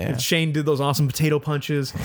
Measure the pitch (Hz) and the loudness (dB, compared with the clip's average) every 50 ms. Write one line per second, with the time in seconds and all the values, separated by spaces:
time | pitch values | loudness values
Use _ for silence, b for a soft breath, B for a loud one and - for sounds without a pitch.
0 | 82 - 127 120 131 - 175 165 160 156 143 156 143 156 147 127 139 143 135 - | -2 -2 -2 -2 0 0 2 2 2 2 0 0 2 2 2 2 2 0 2 2
1 | 147 127 - - 156 151 151 147 - 156 147 143 - - 147 143 135 - - - | 2 0 2 2 2 2 2 2 0 -2 -4 -2 -2 -2 -2 -2 -2 -4 -6 -4